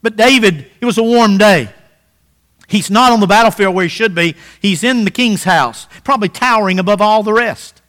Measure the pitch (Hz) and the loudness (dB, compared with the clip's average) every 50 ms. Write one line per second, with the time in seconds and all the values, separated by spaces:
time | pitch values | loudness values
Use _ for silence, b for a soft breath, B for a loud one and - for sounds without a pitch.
0 | - 226 220 214 220 247 269 262 220 202 175 147 131 - _ _ - 240 208 220 | -6 -6 -2 0 2 2 2 2 2 0 0 -2 -10 -20 _ _ -4 -4 -2 -2
1 | 226 226 240 240 233 214 202 196 208 214 196 165 123 101 - _ _ _ _ _ | 0 0 2 2 4 2 2 4 4 4 4 4 0 -4 -12 _ _ _ _ _
2 | _ _ _ _ _ _ _ _ _ _ _ _ _ _ - 208 - - 196 220 | _ _ _ _ _ _ _ _ _ _ _ _ _ _ -4 -4 -4 0 0 2
3 | 254 254 240 226 208 180 196 214 233 226 - - 202 190 180 185 185 170 - - | 2 4 2 2 2 2 2 4 2 2 0 0 -2 -2 0 -2 -4 -4 -4 -4
4 | 220 226 185 170 170 170 151 B B B B B B 202 190 156 190 240 262 240 | -4 -4 -2 -2 -2 -2 -4 B B B B B B -2 -2 0 -2 -2 0 0
5 | 220 190 - - 254 233 214 185 - 185 185 160 139 120 117 - - B B B | -2 -4 -2 -2 -2 -2 -2 -2 -2 0 0 0 0 -2 -4 -10 -20 B B B
6 | B - 277 254 208 180 - - - 254 240 220 208 190 185 185 185 180 208 190 | B -4 -2 -2 -2 -6 -6 -4 -2 0 0 0 0 -2 -2 -2 0 -2 0 0
7 | 208 214 214 220 208 214 214 226 240 226 - - - - - _ _ | 2 2 2 0 0 0 -2 0 -2 -2 -6 -10 -14 -20 -20 _ _